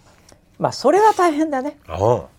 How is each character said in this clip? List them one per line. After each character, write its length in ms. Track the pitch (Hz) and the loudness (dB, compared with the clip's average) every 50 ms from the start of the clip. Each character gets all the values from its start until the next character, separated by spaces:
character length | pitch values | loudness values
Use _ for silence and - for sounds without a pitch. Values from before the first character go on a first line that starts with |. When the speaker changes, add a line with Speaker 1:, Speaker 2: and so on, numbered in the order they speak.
| _ _ _ _ _ _ - _ _ _ _ - | _ _ _ _ _ _ -20 _ _ _ _ -6
Speaker 1:
ま 100 | 170 - | -6 -4
あ、 20 | |
そ 180 | - - - 262 | -4 -2 0 2
れ 100 | 330 392 | 4 4
は 120 | 427 427 | 4 2
大 200 | 415 381 359 339 | 2 2 0 0
変 180 | 302 285 320 320 | 0 -2 -2 -4
だ 100 | 294 262 | -4 -6
ね。 160 | 254 294 294 _ _ - | -6 -8 -10 _ _ -10
Speaker 2:
う 40 | |
ん。 300 | 80 87 98 113 123 101 69 64 _ | -4 0 2 2 2 0 -2 -10 _